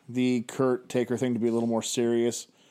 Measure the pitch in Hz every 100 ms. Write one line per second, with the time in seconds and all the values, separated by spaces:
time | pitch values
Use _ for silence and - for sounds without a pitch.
0 | - 120 127 123 113 - 131 123 - 127
1 | 123 120 127 120 117 113 117 113 107 -
2 | 117 117 117 113 - _ _